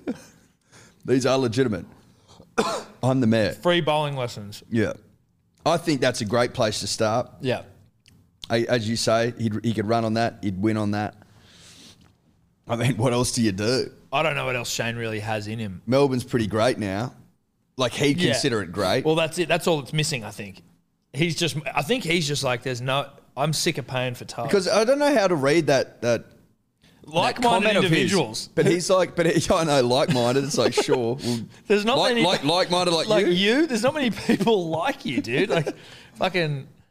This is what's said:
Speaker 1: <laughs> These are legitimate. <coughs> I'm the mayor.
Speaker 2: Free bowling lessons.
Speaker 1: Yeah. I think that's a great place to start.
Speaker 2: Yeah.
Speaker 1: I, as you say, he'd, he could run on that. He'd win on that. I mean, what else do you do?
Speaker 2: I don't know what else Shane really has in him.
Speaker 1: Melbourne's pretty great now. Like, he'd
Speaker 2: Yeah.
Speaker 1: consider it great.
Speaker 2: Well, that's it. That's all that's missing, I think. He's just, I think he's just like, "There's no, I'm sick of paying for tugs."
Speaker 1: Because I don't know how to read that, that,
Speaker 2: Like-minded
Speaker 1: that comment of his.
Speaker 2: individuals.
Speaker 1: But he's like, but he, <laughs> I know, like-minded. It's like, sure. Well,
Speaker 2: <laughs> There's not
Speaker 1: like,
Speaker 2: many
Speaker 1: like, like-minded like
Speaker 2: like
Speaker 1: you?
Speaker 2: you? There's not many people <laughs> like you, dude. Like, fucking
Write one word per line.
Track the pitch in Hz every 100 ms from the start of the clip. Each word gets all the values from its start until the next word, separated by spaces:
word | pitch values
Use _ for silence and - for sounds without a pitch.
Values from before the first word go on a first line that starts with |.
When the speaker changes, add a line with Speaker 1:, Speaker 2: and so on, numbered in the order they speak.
| - - - _ _ _
Speaker 1:
<laughs> | _ - - _
These | - 131 127
are | 131
legitimate. | 127 110 127 95 87 - _ _ _ - - -
<coughs> | - 659 - -
I'm | 123 131
the | 117
mayor. | 113 101
Speaker 2:
Free | - 175 175
bowling | 151 151 147 139
lessons. | 120 - 101 104 -
Speaker 1:
Yeah. | 113 95 - - _ _ _ _ _ 143
I | 165
think | 165 143
that's | 131 -
a | 110
great | 117 120
place | - 110 104
to | 104
start. | - 107 117 120 -
Speaker 2:
Yeah. | 131 107 - - _ _ _ _ _ _ -
Speaker 1:
I, | 117
as | 117 123 107
you | 113
say, | - 113 117 120
he'd, | 113 107
he | 117
could | 107 104
run | 117
on | 113
that. | 110 117 -
He'd | 101 92
win | 107 110
on | 104
that. | 104 104 - - - - - - - - - - _ _ _ _ _ -
I | 120
mean, | 120 104
what | 123
else | 120 123
do | -
you | 110
do? | 92 104 127 - - -
Speaker 2:
I | 139
don't | 156 143
know |
what | 131 127
else | 117
Shane | - 117 117
really | 113 110
has | 107 110 104
in | 113
him. | 107 90 -
Speaker 1:
Melbourne's | 131 143 127
pretty | 123 123 110
great | 107 117 135
now. | 104 95 127 - - _ _ _ _ -
Like, | 127
he'd | - 143 165
Speaker 2:
Yeah. | 175
Speaker 1:
consider | 131 143 113
it | 87
great. | 87 92 117
Speaker 2:
Well, | 139 160
that's | 160 170
it. | 160
That's | 170 -
all | 160
that's | 123
missing, | 156 151 131
I | 107
think. | 107 101 98 - _ _ _ _
He's | 135 170
just, | 151 165 143 135
I | 135
think | 147 254
he's | 160 175 147
just | 143
like, | 135 123
"There's | 135 123
no, | 127 135 131 - _ -
I'm | 147
sick | 147 - 151
of | 120
paying | 131 123
for | 120 -
tugs." | - 117
Speaker 1:
Because | 202 180
I | 190
don't | 226 277
know | 294
how | 277 196
to |
read | 170 135 160 151
that, | 135 110 -
that, | 117 113 - - _ _ _ _ _ _ -
Speaker 2:
Like-minded | 156 220 247
Speaker 1:
that | 247
comment | 190 208 196
of |
his. | 185
Speaker 2:
individuals. | 165 131 190 120 110 -
Speaker 1:
But | -
he's | - 175 165
like, | 185 175
but | - 165
he, | 170 -
<laughs> |
I | 190
know, | 165 143 123
like-minded. | 123 156 127 120 131
It's | 139 143
like, | 117
sure. | - - 135 117 135
Well, | 120 120 107
Speaker 2:
<laughs> | - -
There's | 208
not | 208 277
Speaker 1:
like, | 294
Speaker 2:
many | 240 180
Speaker 1:
like, | 196
like-minded | 143 175 175 175 180
like | 165 156
Speaker 2:
like | 214 190
Speaker 1:
you? |
Speaker 2:
you? | 180 202 254 320
There's | 226
not | 247
many | 302 254
people | - - 233 196 214 165
<laughs> |
like | 160 170 -
you, | - 123
dude. | 107 131 202
Like, | 175 147 - - - -
fucking | - 185 185 160 143 - - _